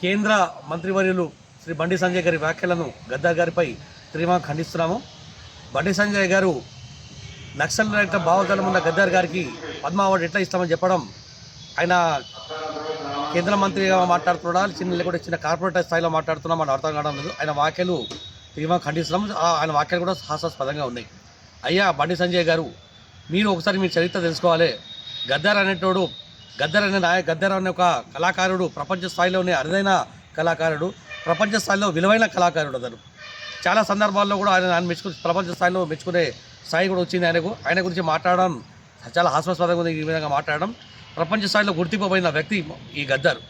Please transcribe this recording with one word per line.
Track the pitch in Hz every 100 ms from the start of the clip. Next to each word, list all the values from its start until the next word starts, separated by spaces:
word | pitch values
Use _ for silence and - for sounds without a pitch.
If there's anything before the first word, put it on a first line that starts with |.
కేంద్ర | 180 202 208 214 185 - 143
మంత్రివర్యులు | 165 180 190 185 185 165 - - -
శ్రీ | -
బండి | 160 165 185
సంజయ్ | 180 180
గారి | 170 165
వ్యాఖ్యలను | 156 165 180 175 151 - -
గద్దర్ | 131 170 165
గారిపై | 170 170 165 110 - - -
తీవ్రంగా | 156 170 180
ఖండిస్తున్నాము. | 180 147 165 165 165 208 - - - - - - - 170
బండి | 170
సంజయ్ | 185 208 202 190
గారు | 190 190 143 - - - - - - - - - -
నక్సల్ | 151 - 214 208
రహిత | 202
భావజాలం | 202 160 180 185 196 190
ఉన్న | 185
గద్దర్ | 170 165 196
గారికి | 185 175 170 151 113 - -
పద్మ | 143 180
అవార్డు | 196 190 165
ఎట్లా | 190
ఇస్తామని | 185 185 180
చెప్పడం, | 165 185 185 104 - - - - - - -
ఆయన | 170 180 170 147 123 - - - - - - - - - -
కేంద్ర | 170 175 202
మంత్రిగా | 196 190 190 185 180
మాట్లాడుతున్నాడా, | 175 - 175 170 175 202
చిన్న, | 160 180
లేకుంటే | 175 175 170
చిన్న | 165 165
కార్పొరేట్ | - 165 180 180 170
స్థాయిలో | 165 165
మాట్లాడుతున్నా, | 160 156 160 165 165
మనం | 151
అర్థం | 135 156
కావడం | 151 147 139
లేదు. | 147
ఆయన | - 151
వ్యాఖ్యలు | 147 151 156 180 170 110 - - - - -
తీవ్రంగా | 156 175
ఖండిస్తున్నాం. | 147 156 160 175 208 208
ఆ, | 170
ఆయన | 165 160
వ్యాఖ్యలు | 147 151 175
కూడా | 175 180 -
హాస్యాస్పదంగా | 151 165 160 135 147 135
ఉన్నాయి. | 120 107 - - - - - 131
అయ్యా | 180 196
బండి | 147 151 175
సంజయ్ | 180 175 165
గారు, | 160 151 - - - - - -
మీరు | 165 208
ఒకసారి | 180 165 190
మీ | 185 170
చరిత్ర | 175 190
తెలుసుకోవాలి. | 170 160 180 165 165 113 - - - - 123
గద్దర్ | 139 170 208
అనేటోడు, | 190 190 190 185 175 - - - - -
గద్దర్ | 147 175
అనే | 202 196
నాయ-, | 175 180 160
గద్దర్ | 165 190
అనే | 190 185
ఒక | 180 180 143 - -
కళాకారుడు, | 170 190 185 185 175 143
ప్రపంచ | 143 185 180
స్థాయిలోనే | 180 180 185 180
అరుదైన | 165 139 190 196 185 - - - -
కళాకారుడు, | 160 165 165 156 175 - - - -
ప్రపంచ | 165 214 214
స్థాయిలో | - 196 208
విలువైన | 160 185 220 220
కళాకారుడు | - 175 160 147 131
అతను. | 120 113 - - - - - - -
చాలా | 202
సందర్భాల్లో | 214 202 208 196 202 202
కూడా | 202
ఆయన, | 185 185
ఆయన | 170
మెచ్చుకు-, | 175 170 196 160
ప్రపంచ | 165 170 180
స్థాయిలో | 175 180 185 170
మెచ్చుకునే | 156 - 175 156 - - - -
స్థాయి | 160 190
కూడా | 185
వచ్చింది | 175 185 175
ఆయనకు. | 165 165 226 135
ఆయన | 170 185
గురించి | 170
మాట్లాడడం | 165 156 180 180 185 143 - - - - - 170
చాలా | 175
హాస్యాస్పదంగా | - 160 170 175 175
ఉంది. | 170
ఈ | 156
విధంగా | 156 160 151
మాట్లాడడం, | 143 147 151 190 240 - - - -
ప్రపంచ | 160 214 202
స్థాయిలో | 214 202
గుర్తింపు | 165 175 214 196
పొందిన | 190 175
వ్యక్తి | 151 156 208 156 - - 147
ఈ | 139
గద్దర్. | 135 165 127 -